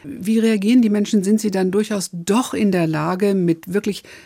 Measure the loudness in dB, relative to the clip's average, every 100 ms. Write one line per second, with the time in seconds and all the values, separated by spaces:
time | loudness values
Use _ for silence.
0 | -16 -8 -2 0 2 2 4 4 4 2
1 | 0 0 2 0 0 -2 0 0 -2 -4
2 | -6 -8 -2 0 0 0 0 2 0 -2
3 | -2 0 0 2 0 0 -4 -4 -4 -6
4 | -12 -20